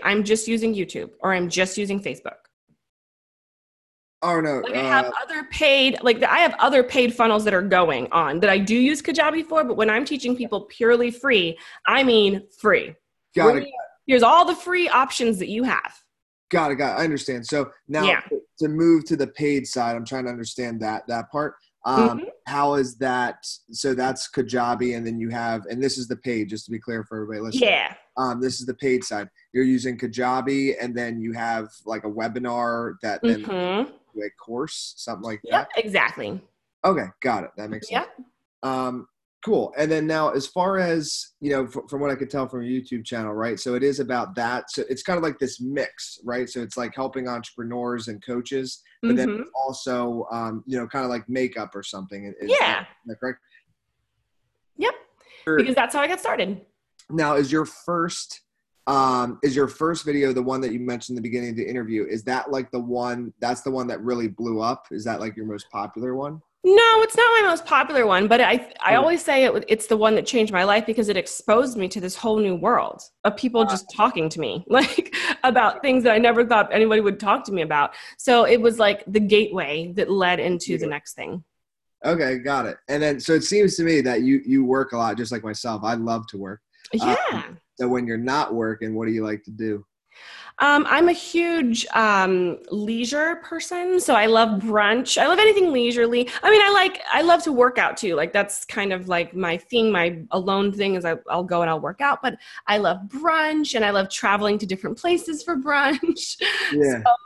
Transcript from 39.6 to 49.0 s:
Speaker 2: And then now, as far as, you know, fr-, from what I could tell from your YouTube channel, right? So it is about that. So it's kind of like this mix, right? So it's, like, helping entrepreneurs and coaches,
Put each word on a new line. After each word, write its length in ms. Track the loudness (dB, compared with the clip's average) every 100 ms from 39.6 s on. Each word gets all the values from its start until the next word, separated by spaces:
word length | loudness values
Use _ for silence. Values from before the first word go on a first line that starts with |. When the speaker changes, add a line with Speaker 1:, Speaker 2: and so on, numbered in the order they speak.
| 0 -2
Speaker 2:
And 120 | 0
then 160 | 0 0
now, 240 | 0 0
as 160 | -2 -4
far 320 | -2 0 0
as, 500 | 0 -2 -4 -8 -12 _
you 100 | -4
know, 160 | -4 -4
fr-, 140 | -8 -10
from 120 | -6
what 100 | -4
I 40 |
could 140 | -4 -6
tell 180 | -6 -6
from 160 | -8
your 160 | -6 -6
YouTube 240 | -6 -10 -8
channel, 260 | -8 -6
right? 260 | -4 -6 -6
So 160 | -6
it 80 | -2
is 160 | -2 -2
about 360 | -4 -4 -4
that. 360 | -4 -4 -4 -8
So 120 | -8 -8
it's 120 | -8
kind 140 | -4 -2
of 60 |
like 160 | -2 -4
this 220 | -6 -6
mix, 560 | -8 -6 -6 -8 -18 -14
right? 220 | -8 -6 -6
So 120 | -8
it's, 160 | -10 -8
like, 180 | -10
helping 320 | -6 -8 -6 -8
entrepreneurs 800 | -8 -12 -14 -10 -6 -6 -6 -8
and 140 | -14
coaches, 580 | -8 -8 -6 -6 -8 -12 _ _